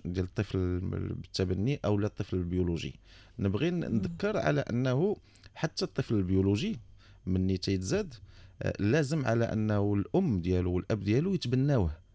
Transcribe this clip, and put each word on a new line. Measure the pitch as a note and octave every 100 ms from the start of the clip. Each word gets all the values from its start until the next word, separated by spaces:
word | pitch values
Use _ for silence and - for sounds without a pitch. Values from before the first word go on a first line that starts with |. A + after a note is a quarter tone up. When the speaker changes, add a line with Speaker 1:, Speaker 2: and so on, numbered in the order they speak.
Speaker 1:
ديال | - F2+
الطفل | F2+ - G#2 F#2+
الم-، | F2+ F2+ F#2 F#2 F#2+
بالتبني | F2+ - - F#2 F#2 A2+ C#3+
او | G2+ G#2
لا | G2+
الطفل | - G#2 F#2
البيولوجي. | F2 F2+ F2 E2+ D2 - - - - -
نبغي | G2 G2+ E3+
ن-، |
Speaker 2:
مم. | F3 - -
Speaker 1:
نذكر | F#3 E3+ G3+ G#3
على | D3+ D3
انه | - A#2+ C3 B2+ G3 - - - -
حتى | - D#3+ -
الطفل | F#3+ - -
البيولوجي | G#2+ F2+ F#2+ G2 G2+ G3 D#3+ - - - - -
مني | F#2 F#2+ F#2
تيتزاد، | - F#2+ F#2 F#3 F#3+ - - - - -
آه، | F#2+ -
لازم | G2+ D3 C3+ D#3+ B2+
على | A#2
انه | A#2 G#2+ G#2+ G#2 G2+
الام | G2+ - E3 F#3 F#2+
ديالو | E2+ F2+ F2+
والاب | F2+ - G#2+
ديالو | G2 A#2 F3+
يتبناوه. | F#3 B2 B2+ C#3 C3+ E2+ D2+ -